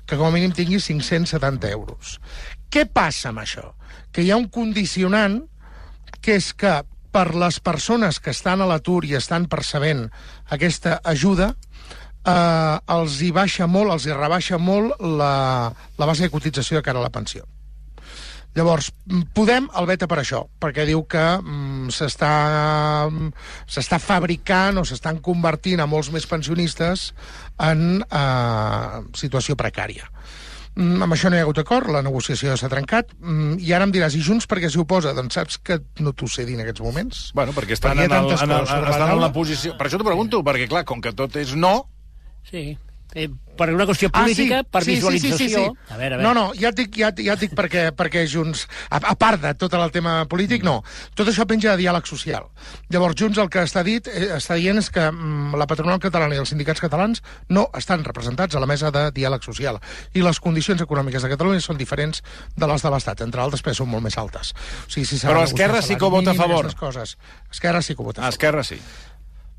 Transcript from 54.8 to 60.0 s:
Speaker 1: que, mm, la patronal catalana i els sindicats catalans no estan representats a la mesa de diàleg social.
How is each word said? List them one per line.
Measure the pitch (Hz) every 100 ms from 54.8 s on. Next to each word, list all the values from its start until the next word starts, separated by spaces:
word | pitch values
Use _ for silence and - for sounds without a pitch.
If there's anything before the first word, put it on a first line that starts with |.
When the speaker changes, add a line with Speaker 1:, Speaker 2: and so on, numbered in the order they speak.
| -
Speaker 1:
que, | 180 156
mm, | 165 156 147 143 147
la | 147
patronal | 156 165 180
catalana | 190 170 147
i | 139
els | 135
sindicats | 147 143 160
catalans | 165 151 208 233 - - -
no | 190 233
estan | - - 175
representats | - 123 120 127 185
a | 147
la | 131
mesa | 143 151
de | 143 147
diàleg | 131 131 131
social. | - 113 135 104 - -